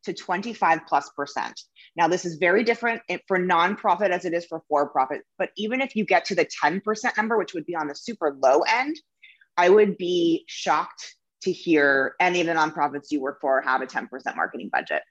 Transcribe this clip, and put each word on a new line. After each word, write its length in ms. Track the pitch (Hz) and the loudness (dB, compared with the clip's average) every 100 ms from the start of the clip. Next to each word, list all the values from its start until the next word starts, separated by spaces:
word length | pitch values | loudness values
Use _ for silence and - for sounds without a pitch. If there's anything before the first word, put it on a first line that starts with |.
| - | -10
to 80 | |
twenty-five 680 | 170 - 175 240 214 175 165 - | -10 -4 -4 -4 0 2 2 2
plus 220 | 151 - - | -2 -2 -10
percent. 440 | 143 - - - - _ - - | -8 -6 -8 -12 -20 _ -16 0
Now, 100 | 165 | 2
this 180 | 180 180 | 2 -4
is 100 | 156 | 0
very 280 | 175 190 | 2 2
different 380 | 233 233 233 226 - | 2 0 -2 -4 -6
i-, 120 | 185 _ | -10 _
for 120 | 185 | -2
nonprofit 720 | 180 170 175 208 214 175 202 | 2 2 2 0 0 2 2
as 160 | 180 180 | 0 -2
it 80 | |
is 120 | 170 170 | -4 -6
for 160 | 160 _ | -12 _
for-profit, 540 | 147 147 143 131 147 - _ | 0 2 0 0 -2 -10 _
but 120 | 180 - | -6 -4
even 260 | 214 254 | -6 -4
if 140 | 269 214 | -2 -2
you 80 | |
get 220 | 202 180 - | 2 2 2
to 100 | 175 | 0
the 100 | 160 | -2
ten 360 | - 151 185 | 0 -2 0
percent 340 | 208 214 240 - | -4 -4 -2 -2
number, 220 | 220 226 | 0 0
which 160 | 180 | -2
would 120 | 175 151 | -8 -6
be 100 | 170 | -6
on 120 | 151 | -6
the 80 | 147 | -8
super 400 | - 226 156 139 | -12 -4 -4 2
low 200 | 135 - | 4 4
end, 340 | - 226 277 320 _ _ - - _ - | 4 0 -2 -6 _ _ -20 -20 _ 2
I 140 | 180 | 6
would 280 | 208 208 165 | 8 6 2
be 480 | 175 180 170 165 - | -2 2 2 0 -4
shocked 680 | - - 151 143 - - _ _ _ | -8 0 0 -2 -10 -20 _ _ _
to 80 | - | -6
hear 640 | 165 - 156 143 135 135 - | -4 0 4 4 2 0 0
any 220 | 180 180 | 0 2
of 60 | 165 | 0
the 60 | |
nonprofits 580 | 165 156 156 143 143 - | 2 0 0 -2 -4 -6
you 100 | 151 | -4
work 180 | 131 139 | -4 -4
for 220 | 143 135 | 0 0
have 200 | 139 131 | 2 -2
a 60 | 131 | -2
ten 200 | 139 123 | -8 -8
percent 280 | 127 - 80 | -10 -10 -4
marketing 340 | 85 127 - | -4 -4 -4
budget. 320 | 65 - 76 - | -4 -2 -6 -6